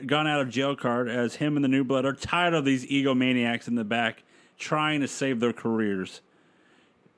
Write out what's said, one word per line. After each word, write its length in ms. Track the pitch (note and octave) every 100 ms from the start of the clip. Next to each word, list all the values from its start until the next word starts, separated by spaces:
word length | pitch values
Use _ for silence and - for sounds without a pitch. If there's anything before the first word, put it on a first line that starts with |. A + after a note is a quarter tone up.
| C3+
gotten 220 | D3 D#3
out 80 | D3
of 80 | C3
jail 260 | A2+ C#3 C#3
card 340 | B2 A#2+ A#2+
as 260 | B2 A#2 -
him 220 | D3+ D3
and 60 |
the 40 | C#3
New 140 | C3+
Blood 220 | C3 C3+ C3
are 80 |
tired 400 | C3 - E3+ F3
of 100 | E3 C#3
these 200 | C3 B2+
egomaniacs 800 | C#3 C3+ B2+ B2+ B2+ A#2+ A#2 -
in 80 | A#2+
the 80 |
back 400 | G#2+ A#2 A#2 - _ - - -
trying 440 | - D3+ D3+ D3+
to 60 | C3+
save 320 | - C3+ B2
their 140 | A#2+
careers. 680 | A2+ A#2 A2+ G#2+ F#2+ F#2 - _ _ _ _ _ _ _ _ _